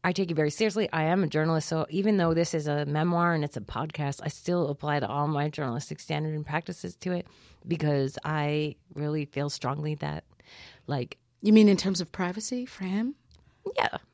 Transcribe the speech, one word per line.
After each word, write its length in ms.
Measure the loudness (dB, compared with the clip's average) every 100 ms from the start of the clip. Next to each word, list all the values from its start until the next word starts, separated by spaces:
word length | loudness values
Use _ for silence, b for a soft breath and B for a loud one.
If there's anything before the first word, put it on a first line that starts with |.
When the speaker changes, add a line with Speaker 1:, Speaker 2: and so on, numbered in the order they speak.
Speaker 1:
I 80 | 0
take 180 | 0 0
it 40 |
very 160 | 2 2
seriously. 380 | 2 0 2 0
I 120 | 0
am 200 | 2 2
a 20 | 2
journalist, 420 | 2 2 0 0
so 180 | -2 0
even 280 | 0 2 4
though 160 | 4
this 200 | 2 2
is 140 | 0 0
a 160 | -2 0
memoir 460 | 0 2 2 2
and 100 | 2
it's 140 | -2 -6
a 40 |
podcast, 580 | -8 -6 -6 -4 -4 -4
I 60 | -6
still 400 | -6 -2 0 0
apply 320 | -2 -2 0
to 80 | 0
all 180 | 0 0
my 220 | 0 0
journalistic 500 | -2 -4 -4 -6 -12
standard 360 | -6 -4 -2
and 120 | -4 -4
practices 480 | -6 -6 -10 -10 -8
to 160 | -6
it 140 | -4 -6 b b b -6
because 520 | -2 2 2 0 -2
I 520 | -4 -2 0 0 -2 -6 _
really 300 | -6 -2 -2
feel 260 | -4 -4 -4
strongly 460 | -4 -4 -2 -4 -4
that, 280 | -4 -6 _ _ b b b b -6
like 320 | -4 -4 -10 _ _
Speaker 2:
You 120 | 8
mean 160 | 10 10
in 80 | 8
terms 220 | 2 -2
of 120 | -6
privacy 540 | -4 -4 -4 -6 -6 -8
for 180 | -8
him? 320 | -4 -2 -4 -6 _ -20 _ _ -8 -2
Speaker 1:
Yeah. 120 | -2 -2 -12